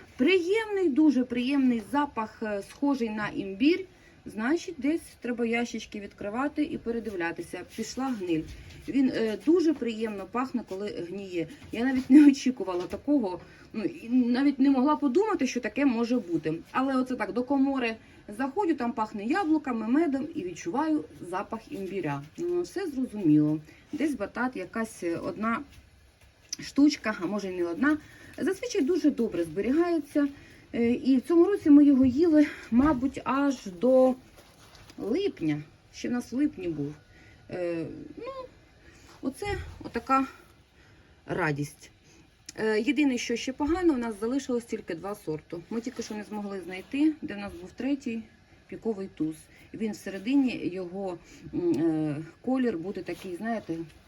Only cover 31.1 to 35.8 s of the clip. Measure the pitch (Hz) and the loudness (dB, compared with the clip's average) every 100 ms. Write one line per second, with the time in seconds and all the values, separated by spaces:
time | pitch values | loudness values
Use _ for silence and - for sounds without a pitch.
31.1 | 262 - 339 349 403 330 285 294 269 262 | 2 4 6 6 4 8 10 10 8 4
32.1 | 240 349 302 294 - - 226 285 269 262 | 4 6 6 4 0 0 4 4 4 0
33.1 | - - 262 285 254 202 180 247 262 262 | -4 -2 0 2 0 -6 0 4 6 6
34.1 | 254 - - - - - - - - 190 | 4 -6 -20 -20 -20 -20 -20 -20 -10 -4
35.1 | 277 403 - 160 151 147 - | -2 -2 -2 -2 -4 -6 -18